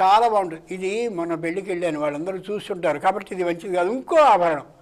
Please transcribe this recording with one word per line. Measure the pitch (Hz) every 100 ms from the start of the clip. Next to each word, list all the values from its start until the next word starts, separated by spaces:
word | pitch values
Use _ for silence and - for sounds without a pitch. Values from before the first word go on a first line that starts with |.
"చాలా | 190 214 233
బాగుంటుంది." | 214 180 160 -
"ఇది | 185 190 214 233
మొన్న | 175 170
పెళ్ళికి | 160 165 185 190
వెళ్ళాను, | 175 170 151
వాళ్ళందరూ | 147 147 175 190
చూస్తుంటారు | 185 208 - 185 170 147
కాబట్టి | 170 202 196
ఇది | 185
మంచిది | 175 170 202
కాదు, | 180 180
ఇంకో | 262 -
ఆభరణం" | 330 277 190 175 147 131 _